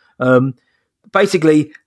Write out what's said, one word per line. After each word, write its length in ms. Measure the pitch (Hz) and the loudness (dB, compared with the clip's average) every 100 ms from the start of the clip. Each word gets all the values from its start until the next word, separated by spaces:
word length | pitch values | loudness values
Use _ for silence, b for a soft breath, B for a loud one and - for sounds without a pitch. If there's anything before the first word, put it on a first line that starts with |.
| b _ 127 | b _ -2
um, 300 | 127 135 127 _ _ _ _ _ | 0 -2 -6 _ _ _ _ _
basically, 600 | 196 202 180 156 156 151 B | -2 -2 0 2 0 -2 B